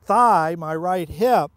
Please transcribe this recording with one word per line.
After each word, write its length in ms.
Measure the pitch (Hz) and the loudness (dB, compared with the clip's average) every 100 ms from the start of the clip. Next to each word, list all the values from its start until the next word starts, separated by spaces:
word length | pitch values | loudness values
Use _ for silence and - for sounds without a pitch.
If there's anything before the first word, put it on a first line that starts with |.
thigh, 540 | - 214 240 190 160 170 | -2 2 4 4 0 -4
my 200 | 156 160 | -8 -6
right 320 | 175 185 165 | -4 -4 -6
hip, 420 | 151 233 233 147 | -2 0 2 0